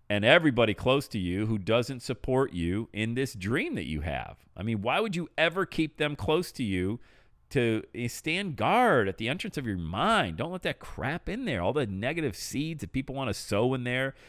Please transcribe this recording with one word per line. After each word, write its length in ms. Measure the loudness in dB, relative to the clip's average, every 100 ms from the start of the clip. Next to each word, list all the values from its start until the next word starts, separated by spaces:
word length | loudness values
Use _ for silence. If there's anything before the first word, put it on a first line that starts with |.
| -2
and 160 | 2 6
everybody 480 | 6 6 4 4
close 340 | 4 2 2 2
to 100 | -2
you 280 | 0 0 0
who 120 | -2
doesn't 440 | 2 2 2 -6
support 520 | -8 -6 0 2 2
you 360 | 0 0 0 -4
in 240 | -2 -2 0
this 180 | -4
dream 400 | -4 -2 0 -2 -4
that 120 | -4
you 140 | -4
have. 360 | -2 -4 -6 -14 _ -8
I 60 |
mean, 200 | -2 -2
why 180 | 0 0
would 160 | 0 -2
you 140 | -6 0
ever 280 | 0 2 -2
keep 320 | 0 -2 0
them 180 | -2 -2
close 360 | 0 0 0
to 120 | -4
you? 360 | -2 0 0 -2 -8 -20 _ _ _
To, 320 | 0 2 2 -2 -6
eh, 140 | -6
stand 480 | -4 -4 -2 -4 -2
guard 500 | 2 4 6 4 2
at 100 | 0
the 120 | -4
entrance 280 | -4 -4 -4
of 80 | -2
your 120 | -2
mind. 600 | -2 0 2 2 2 -2
Don't 140 | -4
let 120 | -4
that 160 | -4 -6
crap 500 | -10 -6 -4 -4 -6
in 160 | -6 -2
there. 160 | 0
All 120 | 2
the 140 | 2 0
negative 480 | -2 -2 -2 -2 -4
seeds 460 | -6 -4 -4 -4
that 100 | -4
people 240 | -4 -4 -4
wanna 180 | -2
sow 400 | -4 0 2 4
in 120 | 2 -2
there 280 | -2 -2 -6